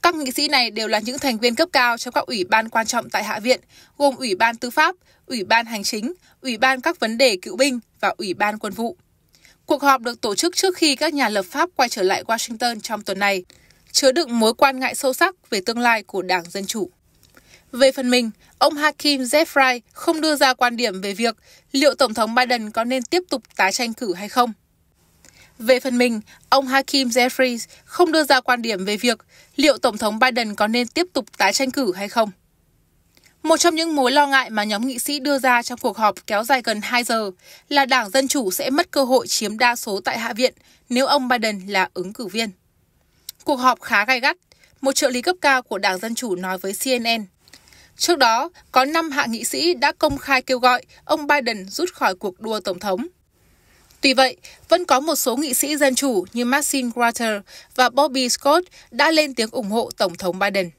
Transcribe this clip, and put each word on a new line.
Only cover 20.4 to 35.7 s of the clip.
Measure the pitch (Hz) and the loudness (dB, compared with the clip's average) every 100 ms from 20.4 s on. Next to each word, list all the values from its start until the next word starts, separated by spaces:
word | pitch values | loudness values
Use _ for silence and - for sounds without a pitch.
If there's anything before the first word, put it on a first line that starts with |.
| 277 | 2
quan | 254 240 233 | 4 0 0
điểm | 233 190 | -4 -4
về | 202 | -8
việc | 196 233 220 _ - _ | -4 -4 -4 _ -20 _
liệu | 277 285 | 2 2
Tổng | - 262 | 4 0
thống | 226 220 | 0 0
Biden | 233 254 240 214 | 2 2 0 -2
có | 226 | -4
nên | 233 262 | -2 -4
tiếp | 240 359 359 | 0 -2 -2
tục | 262 _ - | -8 _ -2
tái | 190 | 0
tranh | 196 233 | 0 -6
cử | 220 233 | -4 -6
hay | 180 202 | -6 -2
không. | 254 240 214 _ _ _ _ _ _ _ _ _ _ | 0 0 -2 _ _ _ _ _ _ _ _ _ _
Về | 220 254 | 2 2
phần | 262 240 | 2 2
mình, | 247 220 - - _ | 2 0 -10 -20 _
ông | 269 262 | 2 4
Hakeem | 269 269 277 247 | 0 2 0 2
Jeffries | 240 247 - 262 240 - - | 2 2 2 0 -2 -10 -18
không | _ - 349 | _ 2 4
đưa | 311 | 4
ra | 285 269 | 4 2
quan | 254 247 | 2 -2
điểm | 226 202 | 0 -4
về | 190 208 | -2 0
việc | 240 226 _ _ _ - | -2 -2 _ _ _ 2
liệu | 294 214 | 2 4
Tổng | 196 208 | 0 0
thống | 220 214 | -4 2
Biden | 254 240 220 | 0 2 -4
có | 202 214 | -2 0
nên | 240 240 | 0 -2
tiếp | - 359 | -2 -2
tục | 277 214 - | -4 -6 0
tái | 196 | 0
tranh | 208 269 | 2 -2
cử | 285 240 | -2 -2
hay | 185 202 | -4 -4
không. | 240 214 - _ _ _ _ _ _ _ _ _ _ | 0 -2 -4 _ _ _ _ _ _ _ _ _ _
Một | 311 320 | 0 4
trong | 349 | 4
những | 320 330 302 | 2 -2 2
mối | 247 | 2
lo | 285 285 | 4 4
ngại | 269 233 | 2 0
mà | 220 | -2
nhóm | 208 208 254 | -2 -2 -4
nghị | 240 | -4
sĩ | - 294 | -6 -4
đưa | 269 277 | -2 0
ra | 254 240 | 2 2
trong | 240 | 0